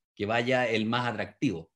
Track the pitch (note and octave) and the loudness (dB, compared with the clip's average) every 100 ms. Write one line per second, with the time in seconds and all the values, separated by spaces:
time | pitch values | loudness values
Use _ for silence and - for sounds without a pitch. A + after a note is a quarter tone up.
0 | _ - G2+ A#2 A#2+ B2+ A#2+ A2 A2 A#2+ | _ -6 -2 0 2 2 2 0 0 0
1 | A#2+ G#2 G#2 - C3+ E2 - | -2 -4 -6 -2 -2 -2 -10